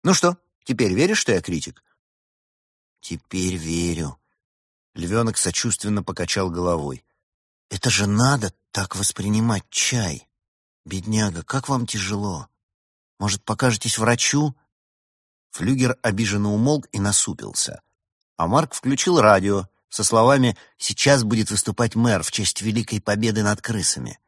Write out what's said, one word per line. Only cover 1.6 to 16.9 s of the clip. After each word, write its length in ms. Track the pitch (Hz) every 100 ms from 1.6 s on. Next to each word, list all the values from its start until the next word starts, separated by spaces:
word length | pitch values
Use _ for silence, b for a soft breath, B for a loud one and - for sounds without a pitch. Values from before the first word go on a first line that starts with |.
| - - _ _ _ _ _ _ _ _ _ _ _ _
«Теперь 560 | - 80 _ 92 90
верю». 640 | 90 80 82 87 82 73 67 _ _ _ _ _ _ _
Львенок 440 | - 87 110 113 107
сочувственно 680 | 90 - - - 104 104
покачал 460 | 90 87 87 101 92
головой. 560 | 85 90 85 71 64 _ _ _ _ _ _ _
«Это 200 | 98 123
же 180 | 107 101
надо 460 | 104 131 139 101 _ _
так 260 | 98 95 98
воспринимать 680 | 101 - 101 107 117 101 -
чай! 580 | - - 123 95 67 _ _ _ _ _ _
Бедняга, 580 | - 92 101 107 104 85
как 260 | - 131 131
вам 180 | 131 120
тяжело! 640 | 107 95 101 101 80 - _ _ _ _ _ _ _
Может, 260 | 101 95
покажетесь 520 | - 107 127 107 120 -
врачу?» 560 | 110 120 - 143 151 - _ _ _ _ _ _ _ _ _
Флюгер 460 | - 95 131 127 -
обиженно 520 | 117 101 110 101 104
умолк 340 | 104 123 147 -